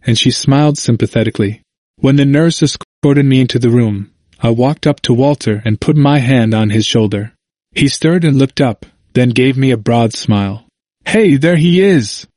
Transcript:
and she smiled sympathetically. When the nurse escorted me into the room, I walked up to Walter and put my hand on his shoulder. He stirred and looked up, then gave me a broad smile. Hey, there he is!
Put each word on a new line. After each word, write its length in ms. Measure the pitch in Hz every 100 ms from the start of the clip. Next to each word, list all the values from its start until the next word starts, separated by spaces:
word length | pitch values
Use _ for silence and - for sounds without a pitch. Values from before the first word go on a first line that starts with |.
and 140 | - 117
she 120 | -
smiled 480 | - - 135 151 147
sympathetically. 840 | - 117 117 - 113 - 101 107 _ _ _ _
When 200 | 135 139
the 80 |
nurse 380 | 139 143 165 -
escorted 640 | 151 - - _ 147 143
me 160 | 139 131
into 180 | 127 123
the 120 | 120
room, 400 | 117 117 101 98 _ _ _
I 100 | 117
walked 360 | 117 127 156 -
up 140 | 143
to 120 | -
Walter 480 | 120 139 147 - 104
and 160 | 110 107
put 160 | - 151
my 220 | 139 147
hand 340 | 123 131 113
on 180 | 110 107
his 140 | 107
shoulder. 480 | 113 120 107 104 107 _ _ _ _
He 160 | - 143
stirred 360 | - 160 175
and 120 | 165 139
looked 240 | 135 -
up, 240 | 135 107 - _ _
then 160 | - 123
gave 260 | 117 127 131
me 140 | 131
a 60 | 120
broad 360 | 107 117 113
smile. 540 | - - 104 101 101 _ _ _ _ -
Hey, 300 | 214 214 139
there 200 | 156 175
he 240 | 170 175
is! 460 | 196 175 107 - -